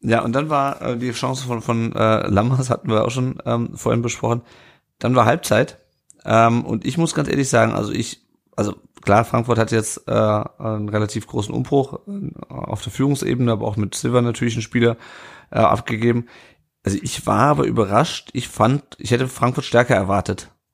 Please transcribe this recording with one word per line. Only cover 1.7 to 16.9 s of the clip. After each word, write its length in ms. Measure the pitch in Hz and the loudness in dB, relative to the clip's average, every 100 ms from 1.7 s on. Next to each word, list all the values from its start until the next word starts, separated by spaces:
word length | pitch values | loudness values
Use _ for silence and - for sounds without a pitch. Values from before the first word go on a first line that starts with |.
| 117 113 | -2 -2
äh, 340 | - 110 110 - | 0 2 2 2
Lammers, 420 | 101 120 131 127 | 2 2 0 0
hatten 200 | - - | -2 0
wir 160 | 110 110 | 0 0
auch 60 | |
schon, 300 | 127 127 - 120 | -2 -4 -4 -4
ähm, 320 | 117 117 - | -2 -4 -4
vorhin 240 | 113 117 | 0 0
besprochen. 400 | 120 - 117 120 - - - _ _ - | -2 -4 -2 -2 -4 -20 -20 _ _ -6
Dann 160 | 120 127 | 2 4
war 100 | 113 | 4
Halbzeit. 520 | 160 - 110 143 - _ _ _ _ - | 2 2 2 2 -4 _ _ _ _ 0
Ähm, 400 | 113 113 117 131 | 4 6 4 0
und 200 | 131 - | -4 -4
ich 120 | 147 | -2
muss 160 | 165 | 0
ganz 160 | 160 - | 0 0
ehrlich 180 | 139 131 | 0 2
sagen, 240 | 117 113 | 4 4
also 180 | - 107 | 2 -4
ich, 340 | - - - _ _ _ - | -4 -6 -10 _ _ _ -6
also 200 | 104 - _ - | -4 -6 _ -8
klar, 200 | 98 104 | 2 2
Frankfurt 360 | 117 117 120 113 | 4 -2 0 0
hat 120 | 110 | 2
jetzt, 360 | 113 107 - - | 0 -2 -8 -2
äh, 40 | |
einen 800 | 110 107 104 - _ 113 107 104 | 0 2 0 -2 _ -8 -6 -4
relativ 380 | 107 107 110 - | -2 -2 -4 -6
großen 260 | 113 101 | -6 -4
Umbruch, 460 | 113 127 139 131 - - | -4 0 0 0 -6 -12
äh, 240 | 202 - - - | -10 -10 -12 -14
auf 320 | - - 104 | -12 -8 -8
der 100 | 107 | -8
Führungsebene, 600 | - 139 139 - 127 120 | -2 0 0 0 0 0
aber 160 | 107 113 | 0 -2
auch 100 | 104 | -2
mit 160 | 101 | -4
Silva 280 | - 123 123 | -4 0 2
natürlich 340 | 120 117 120 113 | 0 0 -2 -2
einen 80 | |
Spieler, 340 | 110 123 117 113 - - - - - | -2 2 2 2 -10 -20 -20 -20 -6
äh, 80 | 117 | 2
abgegeben. 680 | 110 110 - 110 117 117 120 - - _ _ _ | 4 2 -2 0 2 2 -2 -16 -20 _ _ _
Also 140 | 101 | -4